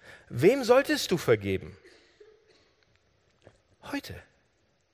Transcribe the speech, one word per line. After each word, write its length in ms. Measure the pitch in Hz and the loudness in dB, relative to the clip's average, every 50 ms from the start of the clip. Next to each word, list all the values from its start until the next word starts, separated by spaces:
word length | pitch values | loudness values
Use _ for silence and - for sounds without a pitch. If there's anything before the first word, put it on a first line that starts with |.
| - - - - _ - | -20 -20 -20 -20 _ -14
Wem 340 | - 120 139 196 262 277 247 | -4 2 2 4 4 4 2
solltest 460 | 208 247 269 277 - 302 262 - - | 4 4 4 4 2 -2 -4 -2 -2
du 80 | 190 160 | -4 -2
vergeben? 580 | - - 117 104 95 98 95 90 - 78 95 - - - - _ _ _ _ - - - _ _ _ _ _ _ _ _ _ _ _ _ _ _ _ _ _ _ _ _ _ _ _ - - _ _ _ _ _ | 2 2 2 2 2 -2 -4 -6 -6 -12 -18 -20 -20 -20 -20 _ _ _ _ -20 -20 -20 _ _ _ _ _ _ _ _ _ _ _ _ _ _ _ _ _ _ _ _ _ _ _ -20 -20 _ _ _ _ _
Heute. 380 | - - - 277 - - 90 90 - _ _ _ _ _ _ _ _ _ _ _ _ _ | -14 -10 -10 -10 -10 -10 -14 -16 -18 _ _ _ _ _ _ _ _ _ _ _ _ _